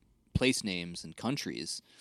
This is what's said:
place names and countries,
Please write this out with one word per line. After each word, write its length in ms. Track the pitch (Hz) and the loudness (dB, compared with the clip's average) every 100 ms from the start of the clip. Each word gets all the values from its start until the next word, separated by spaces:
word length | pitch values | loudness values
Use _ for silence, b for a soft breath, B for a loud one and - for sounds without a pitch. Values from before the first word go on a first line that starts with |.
| _ _ _ | _ _ _
place 300 | - 127 - | 4 4 4
names 400 | 104 90 87 87 | 0 -2 -4 -8
and 120 | 82 80 | -10 -4
countries, 640 | 113 143 - 58 80 - b b | -2 0 -2 -4 -6 -8 b b